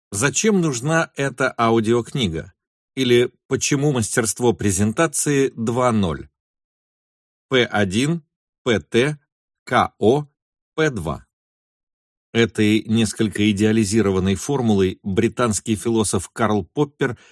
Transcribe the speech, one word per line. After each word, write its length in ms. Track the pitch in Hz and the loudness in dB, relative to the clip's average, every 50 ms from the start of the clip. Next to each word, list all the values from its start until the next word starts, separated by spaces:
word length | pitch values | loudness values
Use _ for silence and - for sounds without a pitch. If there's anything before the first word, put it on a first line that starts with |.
| _ _ | _ _
Зачем 480 | 98 98 123 143 139 - - 220 208 190 | -4 -2 -2 -2 0 0 0 2 2 2
нужна 500 | 170 156 131 113 120 151 160 165 165 - _ | 2 0 -2 -4 -2 0 0 0 0 -2 _
эта 360 | - 139 139 - - 135 127 - - | -4 -4 -4 -2 -2 -2 -2 0 0
аудиокнига? 920 | 117 113 113 117 107 110 117 120 113 - - 143 120 92 80 78 - - - _ _ _ _ _ _ _ _ | 0 2 2 2 2 2 0 0 -2 -4 -4 -4 -4 -4 -4 -6 -10 -12 -16 _ _ _ _ _ _ _ _
Или 380 | 131 131 123 120 120 123 - - _ _ - | -4 0 2 4 4 2 0 -4 _ _ -6
почему 420 | 135 127 - - 151 135 139 151 | -4 -4 -2 -2 0 0 0 0
мастерство 640 | 139 123 107 - - 127 113 107 - - 123 120 | 0 0 -2 -2 -2 -2 -2 -2 -2 0 0 0
презентации 1000 | 98 - 101 101 92 87 104 110 110 - 165 160 - - - 151 143 139 135 131 - | 0 2 0 -2 0 0 0 0 0 0 -2 -2 -2 -2 -2 0 0 2 0 0 -2
два 340 | - 113 113 117 123 123 123 | -4 -4 -4 -2 0 0 2
ноль? 380 | 117 107 98 85 76 69 71 - _ _ _ _ _ _ _ _ _ _ _ _ _ _ _ _ _ _ _ _ _ _ _ - | 2 2 0 0 -2 -6 -10 -16 _ _ _ _ _ _ _ _ _ _ _ _ _ _ _ _ _ _ _ _ _ _ _ 0
П 160 | 135 127 117 | 0 0 2
один, 580 | - - 107 104 92 90 113 135 147 170 170 - _ _ _ _ _ _ _ | 2 0 0 0 0 0 0 0 -2 -2 -4 -6 _ _ _ _ _ _ _
П 160 | - 127 113 95 | -2 0 0 0
Т, 400 | - _ - 113 131 147 151 147 _ _ _ _ _ _ _ _ _ | -2 _ 0 0 0 0 -2 -6 _ _ _ _ _ _ _ _ _
К 300 | - 127 117 92 - - - | -2 0 0 0 0 -2 0
О, 300 | - 104 131 151 147 - _ _ _ _ _ _ _ _ _ | 2 2 2 2 0 -6 _ _ _ _ _ _ _ _ _
П 140 | - 156 156 | -2 -2 -2
два. 360 | 131 101 78 76 67 58 - _ _ _ _ _ _ _ _ _ _ _ _ _ _ _ _ _ _ _ _ _ | -2 -4 -6 -6 -8 -8 -12 _ _ _ _ _ _ _ _ _ _ _ _ _ _ _ _ _ _ _ _ _
Этой 520 | - 117 117 104 - - 107 104 107 110 - | 0 0 0 2 2 2 2 2 2 2 0
несколько 680 | - 107 117 113 101 - - 113 104 90 - 104 110 | 0 0 0 0 0 -2 -2 -4 -2 0 0 0 0
идеализированной 840 | 104 95 107 107 110 113 110 92 107 113 101 98 95 95 90 95 98 | 2 2 2 2 2 2 0 2 2 2 2 2 2 0 0 0 0
формулой 640 | 90 - - 143 131 123 113 107 98 95 92 92 - | -2 -2 -4 -2 0 0 2 2 2 2 0 -2 -4
британский 720 | - 104 95 101 107 113 - - 123 117 101 - - 117 110 | -8 -4 -2 0 0 0 0 -2 -2 -2 -2 -2 -4 -4 -4
философ 540 | 101 - 120 113 113 107 - - 95 - - | -4 -2 -2 0 0 0 0 -2 -4 -4 -6
Карл 360 | - - 117 104 107 104 95 | -4 -2 -2 0 0 -2 -4
Поппер 540 | - _ - 147 143 - - 143 123 117 - - _ | -4 _ -4 -4 -2 -2 -4 -4 -4 -4 -8 -16 _